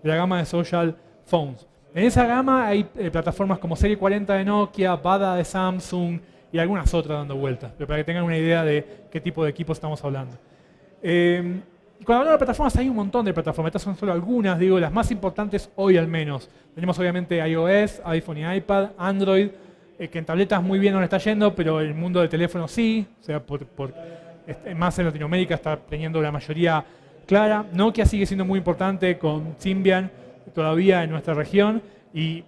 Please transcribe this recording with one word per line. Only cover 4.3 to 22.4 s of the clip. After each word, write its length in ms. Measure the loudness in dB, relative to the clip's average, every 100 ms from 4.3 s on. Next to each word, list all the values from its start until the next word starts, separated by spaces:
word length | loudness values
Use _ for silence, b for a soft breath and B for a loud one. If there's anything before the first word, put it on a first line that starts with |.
| 0
de 100 | 2
Nokia, 500 | 0 0 0 0 0
Bada 400 | 2 2 2 0
de 80 |
Samsung 760 | -2 -2 -2 -2 -6 -4 -2 -4 B B B
y 80 | -2
algunas 340 | 0 0 0
otras 240 | 0 -2 -6
dando 180 | -6 -4
vueltas, 360 | -4 -4 -10 -12
pero 120 | -6
para 120 | -4
que 40 |
tengan 200 | -2 -2
una 140 | -2 0
idea 260 | 2 2
de 220 | 2 0 -2 B -12
qué 80 | -8
tipo 240 | -6 -2
de 60 | -2
equipos 280 | -2 -6 -6
estamos 260 | -6 -6
hablando. 340 | -6 -6 -10 -16 b b b b b _
Eh, 580 | 0 4 4 2 -2 -6 -10 _ _ _
y 40 |
cuando 180 | 0 2
hablamos 180 | 4 4
de 60 | 2
plataformas, 300 | 0 0 2
hay 120 | 0
un 60 | -2
montón 300 | -2 -2 0
de 80 |
plataformas. 360 | -2 -4 -4 -4
Estas 140 | -4
son 120 | -6 -4
solo 160 | -2
algunas, 460 | -2 0 0 0 2
digo, 220 | 4 4
las 120 | 2
más 200 | 0 -2
importantes 580 | -2 -4 -4 -4 -4 -6 -2
hoy 220 | 4 4
al 100 | 4
menos. 420 | -4 -4 -6 -10 b b
Tenemos 240 | -6 -4 0
obviamente 400 | 0 -2 -2 -2 0
I 80 | 0
O 120 | 4
S, 340 | 4 2 -4 -4
iPhone 320 | -4 -4 -8
y 180 | -4 -4
iPad, 340 | 0 0 0 -4
Android, 520 | -4 0 4 4 2 -4 B B B -14
eh, 80 | -10
que 100 | -8
en 80 | -2
tabletas 380 | 0 2 2
muy 160 | 2 4
bien 140 | 4
no 60 | 2
le 60 | 0
está 140 | 0
yendo, 340 | 0 2 2
pero 260 | 2 0 0
el 140 | -2
mundo 280 | -4 -2 2
de 60 | 2
teléfono 400 | 2